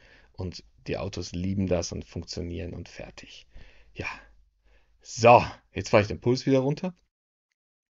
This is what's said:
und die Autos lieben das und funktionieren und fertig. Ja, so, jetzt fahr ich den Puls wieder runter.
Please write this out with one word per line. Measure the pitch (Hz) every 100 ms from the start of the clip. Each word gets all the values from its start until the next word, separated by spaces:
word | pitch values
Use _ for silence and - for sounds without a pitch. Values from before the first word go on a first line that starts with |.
| - - -
und | - 92 - - - -
die | 53
Autos | 98 95 90
lieben | 87 95 98 92
das | 87 87
und | 87
funktionieren | - - 87 - 87 85 87
und | 82 -
fertig. | - - - - - - - - - -
Ja, | - - - - - _ _ _ - _ _
so, | - - 113 117 80 - _
jetzt | - 95
fahr | 113
ich | 104
den | 87
Puls | 120 127
wieder | - 135
runter. | 131 151 185 - _ _ _ _ _ _ _ _ _